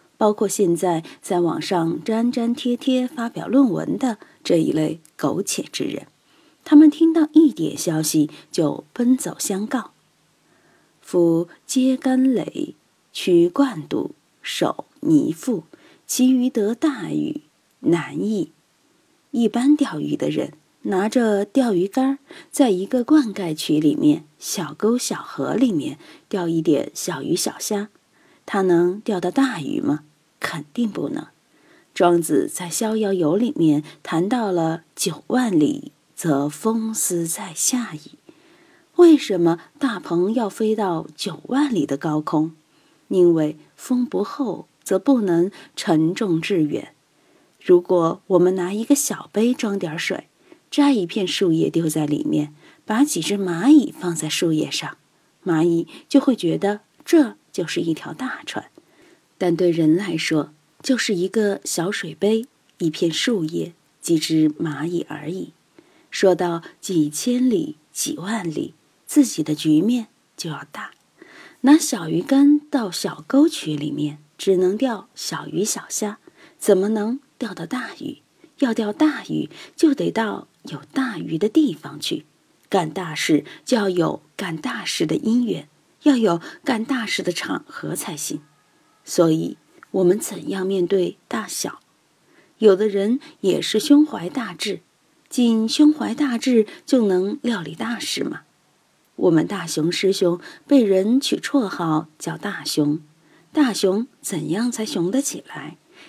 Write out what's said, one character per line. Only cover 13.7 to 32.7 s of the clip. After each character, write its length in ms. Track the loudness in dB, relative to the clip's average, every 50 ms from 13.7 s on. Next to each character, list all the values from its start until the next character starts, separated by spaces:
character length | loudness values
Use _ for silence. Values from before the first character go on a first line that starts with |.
| 0 -6 -8 -6
堵， 280 | -4 -4 -4 -6 -8 _ _ _ _ _
守 440 | -14 -10 -4 -2 -2 -2 -2 -4 -10 _ _ -6
泥 320 | 0 4 4 4 4 2 -4
覆， 300 | -4 -4 -4 -4 -4 -4 _ _ -20 _ -20 _ _ _ -8
其 240 | -2 2 4 4
余 180 | 4 4 2 0
得 240 | 0 0 0 -2 -2
大 360 | 0 -2 -2 -2 -2 -6 -6
鱼， 300 | -4 -4 -4 -4 -6 -8 -12 _ _ _ _ _ _ _
难 360 | 0 0 0 0 0 -4 -6 -6
易。 340 | -4 -2 -2 -2 -4 -6 _ _ _ _ _ _ _ _ _ _ _ _ _ _ _ _
一 180 | -2 0 0 2
般 260 | 2 2 4 4 4
钓 240 | 4 4 0 -2 -6
鱼 160 | -4 -4 -4
的 140 | -2 -2 -2
人 240 | -2 -2 -4 -6 -8 -16 _ _ _ _ -6
拿 260 | -2 -2 0 0 2
着 340 | 2 2 2 2 2 0 0
钓 300 | -2 0 0 0 2 2
鱼 140 | 0 0 0
竿 200 | 0 0 0 0
儿， 120 | 0 -4 _ -18 -20 -20 -20 _
在 180 | 0 2 4 4
一 160 | 4 0 -2
个 180 | -2 -2 -2 2
灌 300 | 4 4 4 4 2 -2
溉 200 | -6 -4 -6 -4
渠 260 | -4 -2 0 0 2
里 160 | 4 2 2
面、 280 | 4 4 4 4 2 0 _ _ _
小 360 | -12 -10 -8 -6 -8 -8 -8
沟 240 | -2 0 0 0 0
小 240 | -2 -4 -8 -8
河 340 | -10 -12 -8 -6 -4 -2 0
里 160 | 0 2 2 2
面 240 | 0 -2 -4 -8 -12 -16 -20 -20 -20 _ -8
钓 180 | -6 -4 -2 0
一 140 | 0 0
点 300 | 2 2 2 2 0 -4 -8
小 280 | -10 -8 -8 -6 -6
鱼 140 | -4 -2 -2
小 200 | -2 -2 -4 -6 -8
虾， 300 | -8 -6 -4 -4 -6 -8 _ _ _ _ _ _ _ _ _ _ -12
他 160 | -6 -2 0
能 400 | 2 4 4 4 4 2 0 -4
钓 180 | -4 -4 -4 -2
到 100 | -2 -2
大 300 | 0 0 0 0 0 -6
鱼 220 | -8 -6 -6 -4
吗？ 220 | -2 -2 -2 -4 -4 _ _ _ _ _ _ -10
肯 240 | -10 -8 -8 -8 -12 _ -6
定 160 | -4 -4 -4
不 200 | -4 -6 -6 -6
能。 180 | -6 -8 -10 -12 _ _ _ _ _ _ _ _ _ _ _ _ 0
庄 280 | 4 4 6 6 4
子 260 | 2 2 0 0 0 0
在 200 | -4 -10 -10 -8